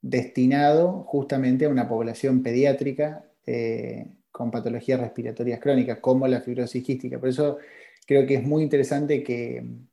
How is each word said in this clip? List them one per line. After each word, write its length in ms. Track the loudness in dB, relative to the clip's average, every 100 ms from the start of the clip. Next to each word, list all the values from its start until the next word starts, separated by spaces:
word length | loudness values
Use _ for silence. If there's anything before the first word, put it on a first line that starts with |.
destinado 1000 | -2 -2 -2 0 2 4 4 4 4 0
justamente 600 | -4 -4 -2 0 2 2
a 60 | 2
una 180 | 2 0
población 540 | -2 -4 -2 0 2
pediátrica, 840 | 2 2 2 2 -2 -2 -4 -4 -18 _ -6
eh, 640 | -4 -2 -4 -6 -10 -14 -20 _
con 180 | -8 -6
patologías 500 | -4 -6 -6 -2 0
respiratorias 600 | 0 -6 -10 -4 -4 -2
crónicas, 380 | 2 2 2 0
como 260 | 2 4 4
la 160 | 0
fibrosis 420 | -2 -4 -4 -4
quística. 340 | -4 -6 -6 -4
Por 100 | -4
eso 280 | 0 0 -2 -12 -20 -20 _ _
creo 200 | 4 6
que 80 |
es 80 | 2
muy 220 | 2 0
interesante 580 | 2 2 2 0 0 -2
que 420 | -2 -6 -4 -8 -12 -14 -18